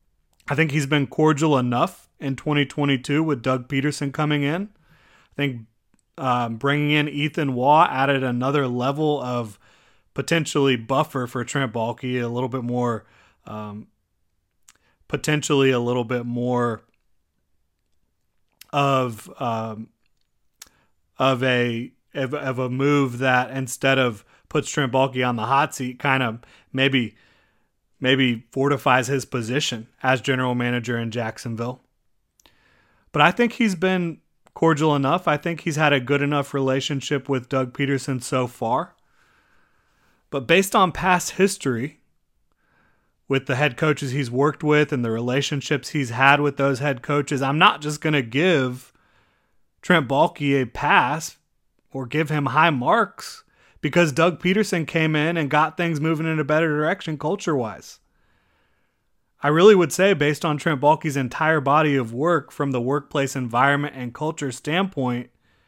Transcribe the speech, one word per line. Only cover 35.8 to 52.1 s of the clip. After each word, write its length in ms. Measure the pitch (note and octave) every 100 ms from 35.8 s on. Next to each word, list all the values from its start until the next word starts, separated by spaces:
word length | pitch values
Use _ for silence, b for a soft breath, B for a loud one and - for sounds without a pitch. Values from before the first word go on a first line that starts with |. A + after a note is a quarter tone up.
| D3+
a 80 | C#3
good 220 | B2 C#3+
enough 320 | C#3+ D3 C#3
relationship 720 | C#3 C3 C3+ - C#3 - C#3 C#3
with 220 | C3+ B2
Doug 240 | C3+ B2+
Peterson 460 | - C#3 C3+ - C3
so 260 | - C3 B2
far. 480 | - A2+ C3 F3+ _ _ _ _ _ _ _ _ _ _ _ _ _ _
But 160 | C#3+ A#2+
based 280 | F3 F#3+
on 180 | A3 F#3
past 400 | - F#3 F3 -
history 680 | - G3 - C#3 A#2 D3 - _ _ _ _ _ _ _ _ _ _ _ _ -
with 160 | C3+
the 120 | C3+ B2+
head 200 | D3 A#2+
coaches 360 | D#3 C#3+ C3+
he's 180 | C3+ A#2+
worked 340 | B2 D3 D3
with 300 | D3+ D3 D3
and 100 | C3+
the 60 | A#2
relationships 800 | A2+ A#2+ C3 C#3 C#3+ - C#3+ -
he's 180 | D3+ B2
had 320 | A#2 C3+ C#3+
with 160 | D3 C#3+
those 220 | C#3 B2
head 240 | D3 B2+
coaches, 400 | - D3 C#3 C3+
I'm 160 | C3+ D3+
not 240 | F#3 D3
just 180 | D3 D3
gonna 220 | D#3+ D3
give 720 | A#2 C3 F#3 D#3 B2+ B2+ - _ _ _ _ _ _ _ _ _
Trent 260 | - E3+ B2+
Baalke 540 | C#3 E3+ - C#3+ C#3
a 20 |
pass 720 | B2+ - D3 F#3+ - D#3 - - _ _ _ _ _
or 160 | C3+
give 240 | B2